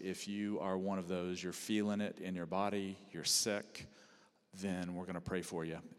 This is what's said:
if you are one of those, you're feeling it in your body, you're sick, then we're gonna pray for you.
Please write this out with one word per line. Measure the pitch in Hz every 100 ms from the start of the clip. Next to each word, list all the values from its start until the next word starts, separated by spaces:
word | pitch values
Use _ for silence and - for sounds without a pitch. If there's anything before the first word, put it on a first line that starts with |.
if | 92 90 98
you | 101 104 104
are | 95 95
one | 95 95
of | 87
those, | 90 90 90
you're | 90
feeling | 85 - 107 104 104
it | 104 -
in | 92
your | 92
body, | 85 92 101 101 98 95 -
you're | 82
sick, | - - 113 104 - - - - - - - _ _ 92
then | 98 90 90 90
we're |
gonna | 92 90
pray | - 92
for | 85 87
you. | 82 80 -